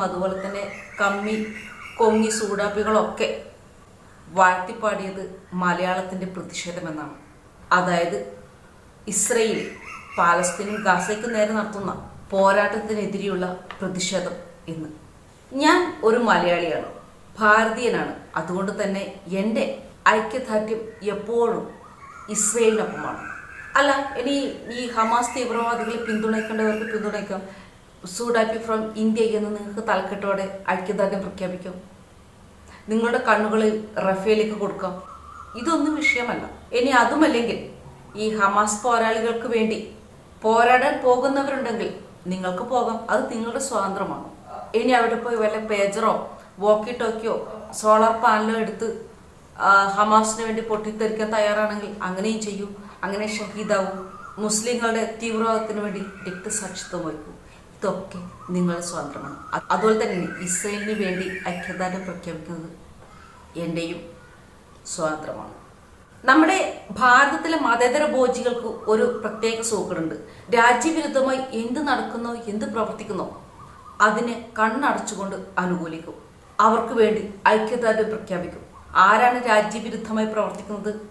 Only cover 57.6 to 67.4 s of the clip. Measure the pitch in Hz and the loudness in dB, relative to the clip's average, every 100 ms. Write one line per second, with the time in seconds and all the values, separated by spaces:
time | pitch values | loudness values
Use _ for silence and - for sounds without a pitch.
57.6 | - - 196 180 185 180 175 - - 180 | -20 -6 -2 -2 -6 -12 -14 -14 -4 0
58.6 | 180 170 - 165 143 - 143 139 - 160 | 0 0 -4 -6 -8 -10 -12 -14 -8 -6
59.6 | - 226 220 220 220 185 170 - 180 - | 0 2 4 4 2 -2 -4 -6 -4 -4
60.6 | 208 208 208 214 190 180 185 185 180 180 | -4 -4 -4 -2 -2 -2 -4 -6 -6 -8
61.6 | 185 180 185 185 190 175 180 160 156 170 | -6 -6 -4 -6 -8 -10 -10 -10 -10 -12
62.6 | 165 - - - - - - - - 156 | -12 -16 -20 -20 -20 -20 -20 -20 -16 -8
63.6 | 165 165 170 175 - - - - - - | -4 -4 -4 -8 -12 -18 -20 -20 -20 -20
64.6 | - - - - 156 151 - 107 - - | -20 -20 -12 -4 -2 -2 -8 -10 -10 -16
65.6 | - - - - - - 262 285 320 381 | -20 -20 -20 -20 -20 -4 4 6 6 4
66.6 | 294 - - 202 254 247 285 311 | 0 -6 -10 2 8 8 8 2